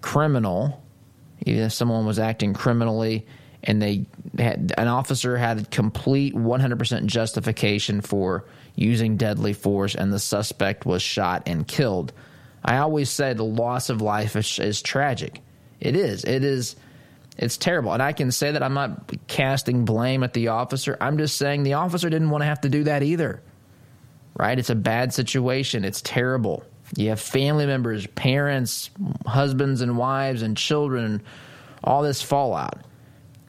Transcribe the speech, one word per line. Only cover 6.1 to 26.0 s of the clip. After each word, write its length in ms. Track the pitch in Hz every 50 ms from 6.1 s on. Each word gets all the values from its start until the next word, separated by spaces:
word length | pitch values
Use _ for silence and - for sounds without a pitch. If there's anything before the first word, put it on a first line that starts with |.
| 135 139 143 139 -
one 240 | 120 113 113 123 131
hundred 180 | 135 127 120
percent 300 | - 117 - 120 101 -
justification 920 | 104 - 117 113 110 - 110 - 117 110 - - 104 104 104 - - 101 101
for 420 | - - 104 98 92 92 90 95 - - - - - - -
using 400 | - 98 110 120 110 113 110 110
deadly 380 | 95 113 104 101 104 107 104 104
force 420 | - - 98 101 98 98 101 -
and 160 | - 92 98
the 80 | 98 95
suspect 640 | - - 104 101 110 - - - 104 98 98 - -
was 160 | - 90 90
shot 420 | - - - 107 95 90 90 87 -
and 200 | - 85 80 78
killed, 460 | - - - 139 113 95 90 71 64 - - - - - - - - - -
I 180 | - - 120 135
always 300 | 147 156 156 151 139 -
say 220 | - - 143 135
the 140 | 120 110 110
loss 440 | 110 110 117 117 120 123 131 - -
of 120 | 123 113
life 340 | 107 107 104 107 107 104 -
is, 240 | 107 107 - - -
is 220 | - 107 104 -
tragic. 600 | - - - 135 143 143 120 - - - - - - - - - - - - -
It 160 | - - 135
is. 300 | 190 196 120 101 - -
It 180 | - 127 135 139
is. 320 | 139 135 127 117 - - - - - - - - - - - - - -
It's 180 | - - 120 -
terrible. 380 | - - 180 175 160 123 95 90
And 100 | 120 135
I 80 | 147
can 200 | 143 - 143 127
say 200 | 123 - 147 147
that 100 | 147 143
I'm 120 | 135 131 139
not 400 | 143 139 113 - - - - - - -
casting 580 | - - - 135 135 135 131 - 127 123 123 117
blame 380 | 113 110 113 120 127 131 131 127
at 100 | 123 -
the 160 | 120 117 113
officer. 480 | 110 117 123 - 135 131 - 147 - -
I'm 180 | - 131 151
just 200 | 151 151 143 -
saying 260 | - 139 139 143 143 139
the 120 | 139 139
officer 340 | 151 175 180 170 175 175 170
didn't 220 | 160 160 160 151
wanna 140 | 151 147 147
have 160 | 151 151 143
to 80 | - 135
do 140 | 131 147 151
that 180 | 151 147 143
either, 400 | 139 151 175 170 156 113 95 - - - - - - - - - - - - - - - - - - - -
right? 220 | - 104 107 127 127
It's 100 | 120 -
a 60 | 120
bad 380 | 107 92 113 113 117 127 127 -
situation. 720 | - 123 - - 131 123 127 127 135 135 - - 110 95
It's 160 | 95 95 -